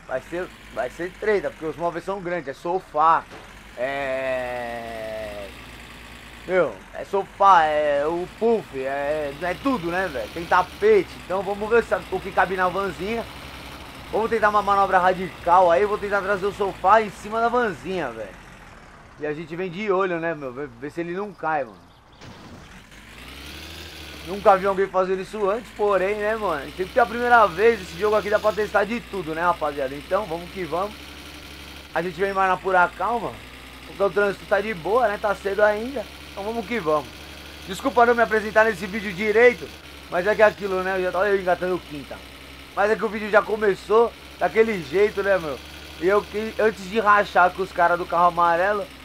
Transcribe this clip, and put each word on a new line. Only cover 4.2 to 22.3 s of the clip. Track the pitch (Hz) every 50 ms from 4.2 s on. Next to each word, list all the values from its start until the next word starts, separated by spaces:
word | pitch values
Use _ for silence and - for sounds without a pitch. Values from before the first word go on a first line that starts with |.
| 135 131 131 127 123 123 123 123 120 117 117 117 117 113 117 113 110 110 110 110 110 104 104 104 101 95 98 - - - - - - - - - - - - - - - - - -
meu, | 165 185 185 160 127 101 95 - -
é | - - -
sofá, | - - 196 190 196 - - 196 196 190 170
é | 156 156 151 151 151 147 143 143 143
o | 143 170 175 180 165 -
puff, | - 220 233 233 208 147 - 139 135
é, | 131 135 139 143 143 143 151 156 151 139 139 147
é | 180 175 180 -
tudo, | - 277 262 202 165 170
né, | 170 185 190 -
velho? | 139 123 107 104
Tem | - 165 170
tapete, | 160 190 180 175 - - - - 220 220 196 165 - - - -
então | - 180 196
vamos | 185 190 202 202 214 208
ver | 233 233 220
se, | - 208 185 165 -
o | 180 185
que | 165 190
cabe | - 196 185 175 190
na | 185 185 180
vanzinha. | 170 190 196 190 156 135 175 202 233 233 202 - - - - - - - - - - - - - - - - -
Vamos | 147 185 220 226
tentar | 233 220 208 208
uma | 208 208
manobra | 196 202 202 196 196 185 190 185
radical | 175 185 185 175 190 165 - - - 170 170 185 185 170
aí, | 170 180 208
vou | 202 208
tentar | 190 190 202 202 202
trazer | 185 196 208 185 185
o | 202
sofá | 170 - 202 190 156 - - 185 208 226
em | 220 196
cima | - - - 208 214 226
da | 233 233
vanzinha, | 233 247 240 214 165 123 127 170 190 180 151 123
velho. | 113 113 107 95 90 - - - - - - - - - - - - - - - - -
E | 147
a | 151
gente | 151 151 170 143 170
vem | 165 190 190
de | 160 185 220 208
olho, | 180 185 196 185 175 165
né, | 165 170 165
meu? | 151 143 131
Ver, | 120 131 147
ver | 135 117 117 131 147
se | - 170
ele | 170 170 175
não | 190 208 208
cai, | 170 - 160 156 160 147
mano. | 131 110 95 85 82 - - - _ _ - - - -